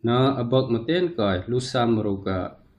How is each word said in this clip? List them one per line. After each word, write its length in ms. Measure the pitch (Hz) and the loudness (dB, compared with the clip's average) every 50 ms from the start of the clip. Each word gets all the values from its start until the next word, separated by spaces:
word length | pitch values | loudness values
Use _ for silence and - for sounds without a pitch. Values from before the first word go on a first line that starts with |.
Nó 320 | - 117 120 123 131 139 135 | 0 2 2 4 4 2 2
à 80 | 127 | 0
bậc 220 | 120 117 127 131 131 127 | -2 2 2 2 2 2
mà 80 | 117 113 113 - | -2 -2 0 0
tên 260 | 165 180 180 170 175 | 0 0 0 -2 -2
coi, 240 | - 107 101 92 90 90 | 0 0 0 0 -2 -2
lúc 160 | - 120 127 | -2 -4 -4
xa 240 | 123 - - 127 120 | -4 -2 -2 0 2
mà 160 | 117 113 107 | 2 2 2
rùa 200 | 107 104 98 95 92 | 0 -2 -2 -2 -2
cả 260 | 95 95 92 90 - - - - _ _ | -4 -2 -2 -4 -6 -10 -16 -20 _ _